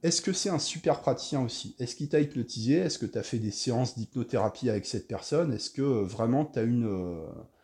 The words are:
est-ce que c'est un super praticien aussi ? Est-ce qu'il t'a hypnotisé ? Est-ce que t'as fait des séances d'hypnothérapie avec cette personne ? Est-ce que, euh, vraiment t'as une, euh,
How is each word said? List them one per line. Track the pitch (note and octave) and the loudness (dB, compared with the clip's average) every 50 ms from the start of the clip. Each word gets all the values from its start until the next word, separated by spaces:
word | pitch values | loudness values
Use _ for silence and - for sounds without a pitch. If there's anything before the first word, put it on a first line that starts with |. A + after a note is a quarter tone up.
| - | 2
est-ce | E3+ E3+ - | 2 2 2
que | - - | 2 0
c'est | F#3+ F#3 - G3+ | 0 0 0 0
un | F3 D3+ | 0 0
super | - - - E3 - - D3 - | 0 -2 -4 0 2 2 2 4
praticien | - - B2+ A#2+ - - - C#3 | 4 0 0 0 -2 -2 0 0
aussi ? | B2+ A2+ - - - - - _ | 0 0 -2 -6 -10 -10 -6 _
Est-ce | B2+ A#2+ - | -6 -6 -4
qu'il | - D3+ C#3+ | -6 -4 2
t'a | - D3+ | 4 4
hypnotisé ? | D3 C#3+ - C3+ A#2 A#2+ - A#2+ A2 A#2+ C#3 | 4 4 0 -4 -4 -4 -4 -2 2 4 4
Est-ce | E3+ F#3 E3 - - | 4 4 2 -2 -2
que | A#2+ | -4
t'as | G2+ - A2+ G2+ | -4 -2 -4 -4
fait | - - A#2 | -2 -4 -2
des | A2 G#2+ | -2 -2
séances | G2 - - - A#2+ A#2 B2+ A#2+ - A#2 | -2 -2 -2 0 2 2 2 0 -2 -6
d'hypnothérapie | A2 - _ B2+ A#2 - - A#2 G2+ G#2+ - - - A#2+ | -8 -4 _ -4 -4 0 0 2 2 2 0 0 0 0
avec | A2 G2+ F#2+ | 0 0 -2
cette | - - A2 - - | -2 -6 -6 -4 -4
personne ? | A2+ G2 - - - D3+ F3 D#3+ A#2+ | -8 -8 -4 -2 0 2 2 2 0
Est-ce | G#2 - - | -2 -4 -6
que, | - - | -4 0
euh, | C3+ C#3+ C3 A2 G2+ | 2 2 2 2 2
vraiment | F#2 G#2+ - A2+ A2+ B2 C#3 D#3 | 0 0 0 2 2 4 2 2
t'as | D3 - B2 A2 | 0 0 0 2
une, | A#2 A#2+ A#2+ A#2 | 2 2 2 2
euh, | A2 G2+ F#2 F2+ F2 F2 E2 D#2+ - E2 E2 E2 - _ _ | 2 0 -2 -2 -4 -4 -6 -8 -10 -12 -14 -16 -18 _ _